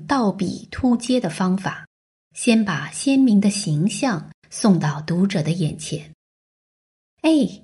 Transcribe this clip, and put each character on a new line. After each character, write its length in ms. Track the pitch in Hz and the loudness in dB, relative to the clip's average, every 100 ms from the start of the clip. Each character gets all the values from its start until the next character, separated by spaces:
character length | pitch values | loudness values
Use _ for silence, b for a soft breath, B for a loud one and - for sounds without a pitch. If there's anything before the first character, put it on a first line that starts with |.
| - | -2
倒 260 | 277 214 | 0 0
笔 340 | 180 180 - - | 0 -4 -6 -10
突 240 | - 254 240 | -2 2 2
接 240 | - 254 | 2 0
的 100 | 180 | -2
方 280 | - 185 185 | -2 0 0
法， 280 | - - - _ _ _ _ | -2 -8 -14 _ _ _ _
先 300 | - - 226 | -4 2 2
把 260 | 202 147 147 | 2 -4 -6
鲜 280 | - 277 269 | -4 0 4
明 220 | 262 202 | 4 4
的 80 | 202 | 4
形 400 | - 175 147 196 | 0 -2 0 0
象 420 | - 269 170 - - _ | 0 -2 -4 -8 -20 _
送 300 | - 220 170 | 0 2 4
到 220 | 151 147 | 2 -4
读 260 | 156 170 196 | -4 0 0
者 160 | 185 | 0
的 80 | 151 | -2
眼 260 | 175 151 - | -2 -2 -4
前。 360 | - - - - _ _ _ _ _ _ _ _ _ _ | -10 -10 -12 -20 _ _ _ _ _ _ _ _ _ _
“哎， 100 | 320 311 226 - | 2 2 2 -4